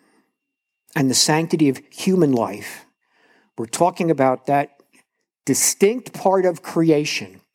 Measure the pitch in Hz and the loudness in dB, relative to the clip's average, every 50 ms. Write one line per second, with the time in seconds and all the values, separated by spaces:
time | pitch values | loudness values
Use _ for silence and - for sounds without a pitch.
0 | _ _ _ _ _ _ _ _ _ _ _ _ _ _ _ _ _ _ - - | _ _ _ _ _ _ _ _ _ _ _ _ _ _ _ _ _ _ -2 -2
1 | 135 131 117 - - - 151 160 165 170 185 156 156 139 127 - - _ - - | 0 0 2 0 2 2 2 0 0 0 0 2 2 2 0 -2 -6 _ -14 -6
2 | - 190 185 180 160 143 127 117 107 92 101 104 101 - - - - _ _ _ | -2 0 2 4 4 4 2 2 0 -2 -6 -10 -14 -16 -16 -18 -20 _ _ _
3 | _ _ _ _ _ _ _ _ _ _ _ - 117 117 - - 170 180 175 - | _ _ _ _ _ _ _ _ _ _ _ -12 -10 -6 -2 0 0 0 0 0
4 | 185 165 156 139 135 131 127 - _ - 143 143 143 - _ _ _ _ _ _ | -2 0 0 2 0 0 0 -2 _ -2 -2 -2 -2 -4 _ _ _ _ _ _
5 | _ _ _ _ _ _ _ _ - - 131 - - - - - 196 202 240 254 | _ _ _ _ _ _ _ _ -4 -4 -2 0 0 -2 0 2 2 2 2 0
6 | - - - - - 196 190 190 185 185 170 - - - - 170 165 165 151 147 | -8 -14 -8 -4 0 0 2 2 2 0 -2 -4 -8 -4 -2 2 2 4 2 2
7 | 151 147 - - 104 95 90 87 _ _ | 0 -2 -6 -8 -10 -14 -18 -20 _ _